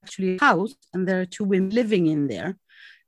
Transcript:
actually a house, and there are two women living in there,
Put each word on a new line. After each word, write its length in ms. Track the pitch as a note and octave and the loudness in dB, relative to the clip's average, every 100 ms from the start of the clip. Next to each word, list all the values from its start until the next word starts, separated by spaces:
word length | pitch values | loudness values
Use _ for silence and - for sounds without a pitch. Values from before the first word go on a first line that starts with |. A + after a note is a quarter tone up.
actually 320 | - - F#3 F#3 | -16 -4 -2 2
a 40 | |
house, 340 | C#4+ F#3 G3 - _ | 2 2 0 -6 _
and 140 | F3+ F#3 | -4 -2
there 140 | F#3 | 0
are 60 | F#3 | -2
two 180 | - | -4
women 260 | G#3 F#3+ F#3+ | 0 2 2
living 360 | A3 A#3 G#3 E3 | 0 0 2 2
in 220 | D#3 C#3+ | 2 -2
there, 280 | G2+ A#2 G3 _ - - - | -4 -8 -10 _ -20 -20 -20